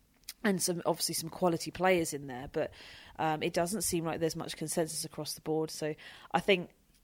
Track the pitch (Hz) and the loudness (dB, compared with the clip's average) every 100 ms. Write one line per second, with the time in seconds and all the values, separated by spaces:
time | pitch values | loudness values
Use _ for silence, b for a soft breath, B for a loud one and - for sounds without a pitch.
0 | _ _ - - 208 185 - 170 - 165 | _ _ -18 -2 0 2 0 0 0 0
1 | - 170 160 - 180 165 - - 185 180 | -2 -2 -6 0 2 2 -2 0 4 4
2 | 165 143 143 123 143 156 143 B B B | 2 -4 -6 -8 -6 -2 -2 B B B
3 | B - 160 156 175 170 170 208 - 175 | B -2 0 2 0 2 2 0 0 0
4 | 160 156 160 160 156 - 156 - 160 160 | 0 2 0 0 -6 -4 -2 0 0 -2
5 | 160 - 151 - - 156 156 - 151 156 | -6 -6 -8 -6 -2 0 0 -2 -4 -4
6 | B B B 170 190 190 - _ _ _ | B B B 2 6 4 4 _ _ _